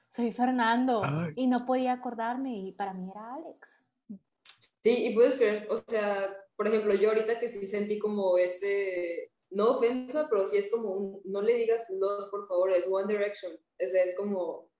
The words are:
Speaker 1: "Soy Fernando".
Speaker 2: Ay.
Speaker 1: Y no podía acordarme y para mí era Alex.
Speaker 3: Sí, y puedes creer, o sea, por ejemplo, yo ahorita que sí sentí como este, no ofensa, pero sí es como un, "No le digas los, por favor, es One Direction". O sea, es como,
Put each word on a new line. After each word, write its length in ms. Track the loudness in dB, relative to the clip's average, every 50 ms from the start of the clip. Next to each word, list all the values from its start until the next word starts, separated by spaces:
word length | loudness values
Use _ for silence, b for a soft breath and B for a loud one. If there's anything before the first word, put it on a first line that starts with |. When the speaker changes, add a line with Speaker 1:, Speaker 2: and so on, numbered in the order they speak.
| b b
Speaker 1:
"Soy 200 | -4 -2 -2 -2
Fernando". 680 | 0 0 0 2 2 2 2 4 4 4 4 2 2 2
Speaker 2:
Ay. 300 | 2 0 0 0 -2 -2 -2
Speaker 1:
Y 140 | 0 2 2
no 180 | 2 2 2
podía 260 | 0 0 2 2 0 0
acordarme 640 | -2 -4 -8 -6 -4 -4 -4 -2 -4 -4 -6 -6
y 160 | -6 -8 -10
para 220 | -6 -6 -6 -6 -6
mí 160 | -8 -10 -10
era 240 | -10 -12 -12 -12 -12
Alex. 460 | -12 -12 -14 -16 _ -20 -20 -20 _ _ _ _ _ _ -18 -18 -18 _ _ _ _ _ -20 -18 -18 -18 -18 _ _
Speaker 3:
Sí, 240 | 2 4 4 4 2 0
y 60 | 4
puedes 220 | 6 6 6 6
creer, 300 | 4 2 2 2 0 -4 -4
o 60 | -4
sea, 520 | -4 -4 -2 -2 -2 0 0 0 -2 -2 -4 -6 -10 -18 _ _
por 120 | -2 0 2
ejemplo, 260 | 2 2 2 2 4
yo 140 | 4 4 4
ahorita 320 | 4 2 2 0 -2 -2
que 80 | -2 -6
sí 180 | -4 -6 -6
sentí 320 | -4 -4 -4 -2 -2 -2 -2
como 380 | -2 -2 0 0 2 4 4 4
este, 920 | 4 2 0 -4 -2 -2 0 0 -2 -2 -2 -4 -4 -4 -6 -8 -10 -12 _ _ _ -8
no 200 | -2 2 2 4
ofensa, 580 | 4 4 2 0 0 -2 -6 -4 -2 -2 0 0
pero 140 | 2 0 0
sí 140 | 2 0 0
es 120 | 0 0
como 200 | -2 -2 -2 -2
un, 300 | -4 -4 -4 -6 -6 -10 -8
"No 180 | -6 -4 0
le 120 | 2 2 2
digas 300 | 2 2 2 0 0 -2 -4 -2 -2
los, 300 | 0 0 0 -2 -6 -8
por 180 | -8 -8 -6 -2
favor, 220 | 0 2 2 4
es 140 | 4 2 2 2
One 240 | 0 0 0 0
Direction". 400 | 0 0 0 -2 -4 -8 -12 -12 -14
O 340 | -14 _ _ _ -6 -4 0
sea, 160 | 2 2 2
es 120 | 2 0
como, 520 | -4 -2 -2 -2 -2 -2 -4 -6 -8 -12 _ _